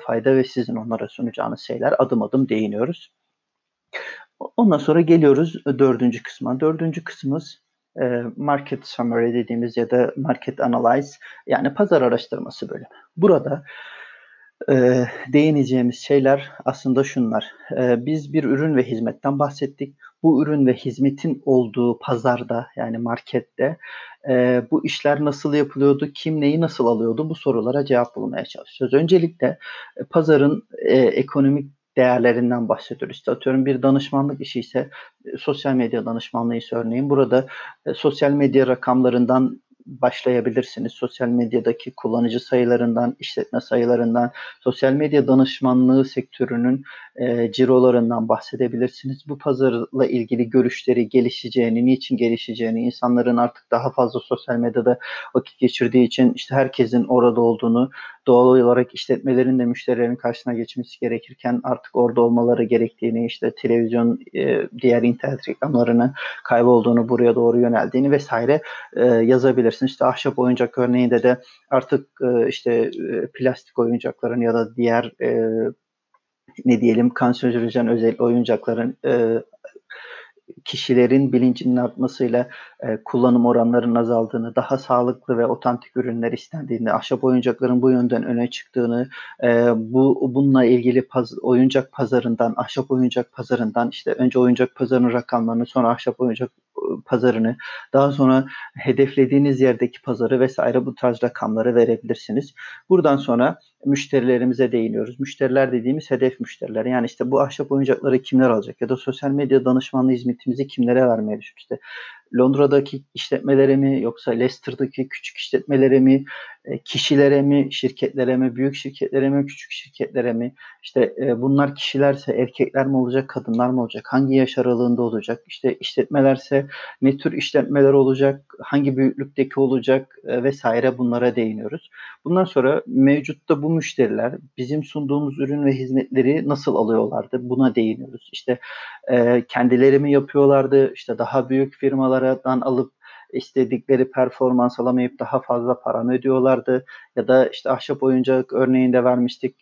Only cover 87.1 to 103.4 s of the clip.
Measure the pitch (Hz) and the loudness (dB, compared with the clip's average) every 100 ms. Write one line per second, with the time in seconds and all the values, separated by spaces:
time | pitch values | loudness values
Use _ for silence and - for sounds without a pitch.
87.1 | 131 131 127 123 117 127 123 131 127 120 | -2 0 2 0 -2 0 2 2 2 0
88.1 | 117 - 120 120 - - 127 120 120 131 | -2 -2 -2 -4 -6 -10 -4 -2 -2 -6
89.1 | - - - 123 117 120 113 110 127 135 | -10 -20 -4 2 4 4 2 0 2 2
90.1 | - 135 127 139 135 120 123 123 123 123 | 2 0 0 2 4 4 4 2 0 0
91.1 | 131 117 - - 123 131 131 - - 117 | -2 -4 -4 0 2 4 2 -2 -4 -2
92.1 | 123 117 113 117 110 123 - 135 131 123 | 0 0 -2 -2 -2 -6 -6 -2 0 0
93.1 | 127 120 - 117 123 110 110 120 - - | -2 -6 -8 -4 -2 -2 -2 -4 -4 -6
94.1 | - 127 127 123 120 127 - 123 127 123 | -2 0 2 2 2 0 -2 -2 0 2
95.1 | 120 - 120 113 117 120 131 117 120 - | 0 -2 -4 -2 -4 -4 0 0 0 -4
96.1 | - 127 110 123 _ _ - - - - | -4 -4 -4 -8 _ _ -10 -8 -8 -4
97.1 | 123 123 113 113 127 - - - 135 143 | 0 2 2 0 -2 -10 -18 -2 2 2
98.1 | 143 131 131 135 - - - 127 127 135 | 2 2 2 0 -8 -18 -6 -2 0 2
99.1 | 139 131 139 143 131 131 117 120 - - | 2 2 4 2 4 2 2 -2 -4 -8
100.1 | 110 113 127 127 - 120 127 127 - 123 | -4 0 2 0 0 -2 0 -2 -2 -2
101.1 | 117 120 - 110 110 113 120 117 113 113 | 0 -4 -4 -4 -2 0 2 2 0 -4
102.1 | - - 110 139 - - - - 185 151 | -8 -6 -6 -6 -12 -20 -14 0 2 4
103.1 | 139 139 120 | 2 0 0